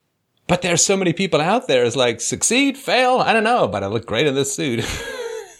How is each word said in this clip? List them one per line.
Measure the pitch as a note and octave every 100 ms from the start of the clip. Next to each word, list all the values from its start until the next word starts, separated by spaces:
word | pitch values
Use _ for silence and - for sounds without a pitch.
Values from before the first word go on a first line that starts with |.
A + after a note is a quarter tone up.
| _ _ _ _ -
But | F3
there | F#3
are | E3
so | -
many | G3 F3
people | E3 F#3+ D3+
out | E3 A#3 -
there | B2+
is | A#2+ C3+
like, | A#2+ A2+
"Succeed, | - A#2+ - A#3+ C#4 C4+
fail, | - A#3 B3+ B3+
I | D#3+
don't | A3
know, | G#3+ A#3+ A#2+
but | G2+
I | G2
look | A2+
great | - A2+ D3+
in |
this | C3+ C#3
suit." | - D3+ A2+ -
<laughs> | - - - A#4 A4 G4